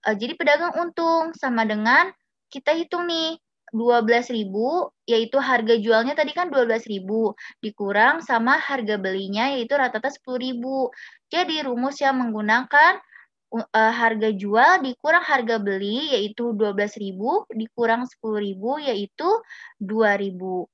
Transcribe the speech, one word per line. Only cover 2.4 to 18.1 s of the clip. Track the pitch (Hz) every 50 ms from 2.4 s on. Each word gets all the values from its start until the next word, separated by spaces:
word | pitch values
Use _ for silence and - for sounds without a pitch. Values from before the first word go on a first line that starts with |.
| _
kita | _ - 277 _ -
hitung | 311 330 339 _ 349 349 349 349
nih, | 339 330 320 320 330 - _ _ _ _ _ - -
dua | 220 233 240 240 240
belas | 233 214 233 233 247 -
ribu, | 247 226 214 190 190 208 226 262 311 359 349 - _ _ _
yaitu | - 233 226 233 226 254
harga | 277 262 247 262 240 226 214 233
jualnya | 233 202 226 226 220 233 254 302
tadi | 311 302 285
kan | 294 349 359
dua | 359 285 269 247
belas | 233 220 226 226
ribu, | 220 208 196 185 190 214 226 226 208 208 - - - - _
dikurang | - 214 208 _ 208 196 202 202 220 254 302 330 320
sama | - 262 226 226 247 277
harga | 311 294 - 277 262 226 208 214
belinya, | 202 185 190 190 190 196 190 196 208 233 269
yaitu | 277 254 233 233 285
rata-rata | 285 262 240 240 220 - 269 277
sepuluh | - _ - 254 247
ribu. | 247 254 262 240 240 262 269 269 262 247 - - - - - _ _
Jadi | _ - 330 359 349 320 311 294
rumus | 269 247 233 247 277 285 -
yang | 285 269 269 254 247
menggunakan, | 233 220 214 214 208 220 240 262 - - 294 311 349 381 392 - _ - - - _ _ _ _ _
eh, | - 226 220 _ - 220 220 220 233
harga | 233 233 226 226 214 220 220
jual | 214 190 196 202 208 226 254 320 370 381
dikurang | 269 262 247 _ - 294 320 349 349
harga | 339 302 254 233 226 226 226
beli, | 202 202 196 190 196 202 214 254 302 311 269
yaitu | 208 208 208 214 - 240 240 226
dua | 202 220 208
belas | 196 196 208 208 -
ribu | 226 208 196 185 185 208 254 330 415 - _
dikurang | - 220 220 220 _ - 240 226 226 240 254
sepuluh | 247